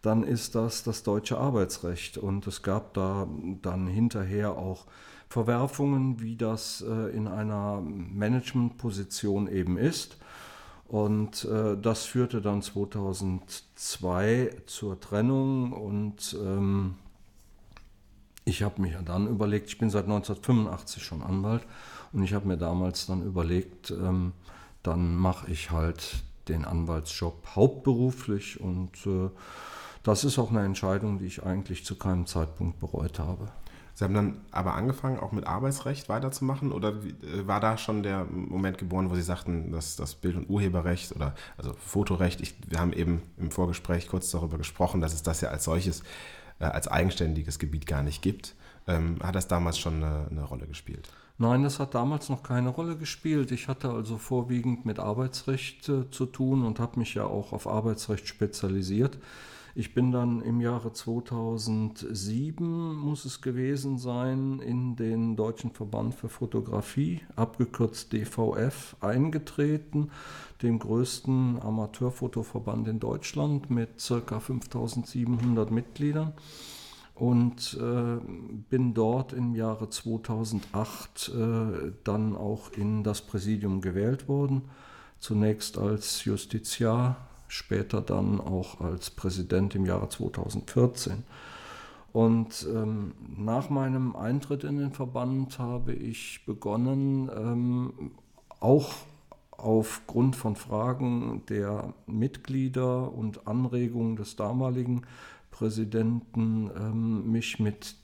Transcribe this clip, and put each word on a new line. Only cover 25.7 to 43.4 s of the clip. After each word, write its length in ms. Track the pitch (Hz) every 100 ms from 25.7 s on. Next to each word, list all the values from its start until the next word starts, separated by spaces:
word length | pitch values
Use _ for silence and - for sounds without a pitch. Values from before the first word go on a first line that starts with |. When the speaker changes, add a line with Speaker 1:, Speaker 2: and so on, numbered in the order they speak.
| 82 80 - - - - - -
Speaker 1:
den 180 | 82 71
Anwaltsjob 800 | 82 82 80 78 - 85 78 -
hauptberuflich 1040 | - 120 - - 120 127 127 - 101 - -
und, 460 | 95 90 90 - 98
äh, 240 | 92 92 - - - - - - -
das 220 | - 104
ist 160 | 143 131
auch 100 | 113
eine 160 | 113 98
Entscheidung, 540 | 95 95 98 104 98
die 80 | 92
ich 160 | -
eigentlich 420 | 92 92 101 90 -
zu 140 | 95
keinem 260 | 98 90 87
Zeitpunkt 540 | 85 80 - 87 -
bereut 400 | - - 90 -
habe. 300 | 80 92 101 - - - -
Speaker 2:
Sie 120 | - 98
haben 100 | 104
dann 260 | 104 - -
aber 240 | - 92
angefangen, 460 | 80 113 131 135 131
auch 140 | 95
mit 120 | 107 -
Arbeitsrecht 640 | 90 135 139 - 139 -
weiterzumachen, 640 | 110 131 131 131 135 143
oder 320 | - 104 107
wie, 60 | 104
äh, 360 | - - 95 98
war 140 | 101
da 180 | 110 110
schon 240 | - 107
der 240 | 101 95 90
Moment 540 | 90 92 92 95 92
geboren, 320 | 92 90 92
wo 40 | 90
Sie 60 |
sagten, 500 | 87 87 - 85 82
dass 240 | 82 - -
das 200 | 73 -
Bild- 220 | 90 90
und 120 | -
Urheberrecht 640 | 101 98 90 85 90 - -
oder, 200 | 73 69 - -
also 160 | 69
Fotorecht, 680 | - - 98 101 87 90 -
ich, 140 | - - -
wir 120 | 80
haben 140 | 87
eben 280 | 85 85 85 -
im 140 | -